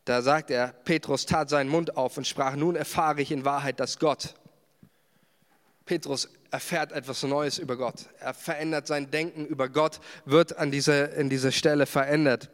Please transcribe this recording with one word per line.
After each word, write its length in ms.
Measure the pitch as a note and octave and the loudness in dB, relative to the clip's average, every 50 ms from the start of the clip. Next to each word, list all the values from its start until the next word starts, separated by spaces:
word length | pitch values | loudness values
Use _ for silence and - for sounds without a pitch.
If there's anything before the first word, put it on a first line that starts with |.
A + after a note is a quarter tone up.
| _ | _
da 180 | - B2 B2 B2 | 0 0 2 4
sagt 300 | C3+ D3 D#3 D3+ - C3 | 4 4 4 2 0 0
er, 160 | B2 B2 B2+ | 0 0 -2
Petrus 580 | - - - - E3 D#3 - - C#3 B2+ - | -4 -8 -2 0 0 0 2 0 -2 -2 0
tat 240 | - E3+ D#3+ D3+ C3+ | 0 0 0 2 2
seinen 180 | D3 C#3+ C3+ C3+ | 2 2 2 2
Mund 280 | D#3 E3+ E3 D#3 - | 2 0 0 0 -2
auf 200 | C#3+ B2+ B2+ - | -2 -2 -2 -4
und 120 | C#3+ C3 - | -6 -8 -6
sprach, 260 | - D3+ C#3 C3 C#3 | -4 -2 -2 -2 0
"Nun 220 | C#3+ D#3 F3 F3 | 0 0 0 0
erfahre 440 | D3 C#3+ - - F3+ E3 D#3 D3+ D3 C#3 | -2 -4 -4 -2 0 0 2 0 0 -2
ich 100 | C3+ D#3 | -2 -4
in 120 | C3+ C3 | -2 0
Wahrheit, 360 | C#3+ C#3 C#3+ C#3+ C#3 B2+ - | 0 -2 0 -2 -4 -4 -4
dass 180 | B2+ - - - | -4 -6 -2 0
Gott", 380 | D#3+ D3+ C3 - - - - - _ - _ _ _ _ _ _ - _ _ _ _ _ _ _ _ _ _ _ _ _ _ _ _ _ _ _ _ | 2 2 2 0 -4 -10 -12 -18 _ -20 _ _ _ _ _ _ -20 _ _ _ _ _ _ _ _ _ _ _ _ _ _ _ _ _ _ _ _
Petrus 440 | - F3 D#3+ - C#3+ C#3 A#2+ - - _ _ _ _ - | -4 -4 -4 -2 -4 -4 -6 -6 -8 _ _ _ _ -8
erfährt 380 | C3+ - - E3+ D#3+ D3+ D3 D#3+ | -8 -6 -4 -2 -2 -2 -4 -6
etwas 320 | D3 B2 C3+ A#2+ - D3 | -8 -8 -8 -8 -6 -2
Neues 340 | C3+ C#3 D3 D3+ C#3 - F#3 | -2 0 0 0 -2 -4 -6
über 180 | E3+ C3 B2 | -6 -6 -6
Gott. 300 | B2 B2+ A#2+ - - - - - - | -4 -4 -6 -6 -8 -16 -20 -20 -12
Er 120 | - C3 C3 | -10 -10 -10
verändert 540 | - - F3 D#3 D3 D#3 D#3+ D#3+ D3 C#3+ | -8 -6 -6 -6 -4 -4 -2 -2 -4 -2
sein 240 | - D3+ D3 C#3+ C3+ | -2 -4 -4 -2 -2
Denken 340 | C#3+ D#3 D#3+ E3+ - D#3 D3+ | -4 -4 -4 -4 -6 -10 -8
über 240 | C#3+ D#3 C3+ C3 B2+ | -8 -4 -2 -4 0
Gott, 300 | C3 D3 D#3 D#3 - - - - - - - | 2 2 2 2 0 -6 -14 -20 -20 -16 -2
wird 320 | C#3 C#3 E3 E3 - D#3+ | 4 6 6 6 4 2
an 140 | F3 D#3 C#3+ | -2 -2 -2
dieser, 420 | C#3 C#3+ C3 D3+ D3 C#3+ C#3+ D3 - | 0 2 2 4 4 4 2 2 0
in 140 | D3+ C#3+ C3+ | -2 0 0
dieser 220 | C3+ C3 C3 C3+ | 0 2 2 0
Stelle 340 | - - - D#3 D3 D3 C3+ | 0 2 2 4 4 4 2
verändert. 640 | - - D3 C3+ C#3 D3 D#3 D3+ C#3 A#2+ A2+ - - | 2 2 0 2 2 2 4 4 4 4 2 -2 -10